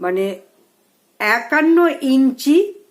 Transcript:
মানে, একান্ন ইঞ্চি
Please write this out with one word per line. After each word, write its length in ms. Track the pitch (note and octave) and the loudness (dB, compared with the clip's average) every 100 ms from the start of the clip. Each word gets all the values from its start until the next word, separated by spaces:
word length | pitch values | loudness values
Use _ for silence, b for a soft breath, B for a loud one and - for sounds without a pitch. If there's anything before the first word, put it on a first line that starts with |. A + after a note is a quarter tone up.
মানে, 400 | F3+ F#3 G3 F#3 _ _ _ _ _ _ _ - | -6 -4 -4 -8 _ _ _ _ _ _ _ -6
একান্ন 720 | G#3+ A3+ - D4+ D#4+ E4 E4+ C#4+ | -2 -2 -2 0 2 4 2 0
ইঞ্চি 760 | C4+ C4 C4+ B3+ C#4 D#4+ G#4 - _ | 0 2 2 0 0 2 0 -6 _